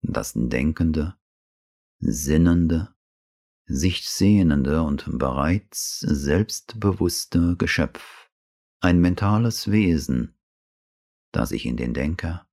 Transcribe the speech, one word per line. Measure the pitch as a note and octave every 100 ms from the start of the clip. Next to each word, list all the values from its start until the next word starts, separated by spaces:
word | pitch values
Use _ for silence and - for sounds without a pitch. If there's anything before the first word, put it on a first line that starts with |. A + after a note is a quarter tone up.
das | G1+ - A1
denkende, | - A#1+ A#1+ D2 D#2+ E2 D#2 D#2 - _ _ _ _ _ _ _ _
sinnende, | - - C#2 D#2 E2+ E2+ E2+ E2 G2 _ _ _ _ _ _ _ _
sich | C2 F2+ F2+ -
sehnende | - G2 G#2 E2+ D2 C2+ D#2
und | D#2+ C#2 - -
bereits | C2+ C2 D2 G2 _ - - -
selbstbewusste | D2 C#2+ C#2+ D#2+ G#2+ - - A2 G2+ F#2 F2+ - - E2+ F2 F2
Geschöpf, | D2 - C#2+ - - - - _ _ _ _ _
ein | F2+ F2+
mentales | F2 F2+ G2+ G#2+ A#2 - -
Wesen, | G#2+ G2 D#2+ D2+ B1+ A#1 _ _ _ _ _ _ _ _ _ _
das | - A#1
sich | - A#1+
in | A#1+
den | B1
Denker | A#1 C#2+ F2 E2+ F2 _